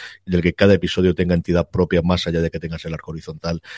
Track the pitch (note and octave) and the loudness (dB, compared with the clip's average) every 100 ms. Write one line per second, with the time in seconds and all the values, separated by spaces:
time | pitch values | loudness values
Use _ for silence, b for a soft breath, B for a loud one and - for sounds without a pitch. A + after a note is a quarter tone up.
0 | B B - F2 E2+ - G2+ F#2+ F2+ - | B B -2 0 0 2 4 4 2 2
1 | F#2 E2+ F2 F2 E2 F2 E2+ F#2 F2 F2 | 2 2 2 0 2 0 0 0 2 2
2 | E2+ F2+ F2 E2 E2 D#2+ E2 D#2+ E2 D#2+ | 2 0 0 -2 -2 -4 -10 -10 -8 -10
3 | - D#2+ - D#2 E2+ E2+ B | -10 -12 -12 -10 -6 -6 B